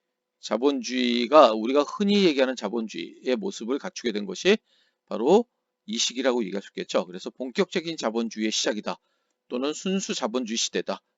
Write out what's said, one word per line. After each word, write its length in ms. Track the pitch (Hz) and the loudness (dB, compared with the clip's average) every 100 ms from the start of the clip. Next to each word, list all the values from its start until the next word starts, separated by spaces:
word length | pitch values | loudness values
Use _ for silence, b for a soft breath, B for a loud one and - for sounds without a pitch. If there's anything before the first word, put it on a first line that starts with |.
| _ _ _ _ | _ _ _ _
자본주의가 1120 | - 113 139 139 117 127 123 120 120 151 127 | -6 0 2 0 -4 -2 0 0 6 8 8
우리가 300 | 110 113 139 | 6 2 2
흔히 420 | 139 - 202 208 185 | 0 -2 2 4 4
얘기하는 280 | 135 131 | 4 0
자본주의의 800 | 123 107 117 110 82 90 - 131 123 | 0 -4 -4 -4 -8 -10 -8 -2 -2
모습을 400 | 98 - 113 139 | -2 -8 -6 -4
갖추게 340 | - - - | -6 -6 -4
된 140 | 104 98 | -4 -6
것이 320 | 95 185 220 _ _ _ _ _ | -2 2 2 _ _ _ _ _
바로 400 | 98 123 202 240 _ _ _ - | -2 6 4 4 _ _ _ -10
이 100 | 113 | -4
시기라고 480 | - 117 131 123 | -4 0 0 0
얘기할 160 | 95 98 | -2 -6
수 80 | - | -8
있겠죠. 380 | - 92 117 90 | -12 -2 -2 -2
그래서 240 | 92 - | -10 -12
본격적인 680 | - 127 - 185 190 165 160 | -10 -6 -2 -2 -2 -6 -6
자본주의의 560 | 127 113 117 107 107 | -4 -2 -4 -2 -2
시작이다 460 | - 151 107 98 90 _ _ _ _ _ | 0 -2 -4 -6 -10 _ _ _ _ _
또는 240 | 127 139 | -4 -4
순수 420 | 151 190 190 - | -4 -4 -4 -4
자본주의 440 | 185 123 123 113 113 | -4 -2 -4 -4 -4
시대다 420 | - 95 87 95 _ | -2 -2 -4 -8 _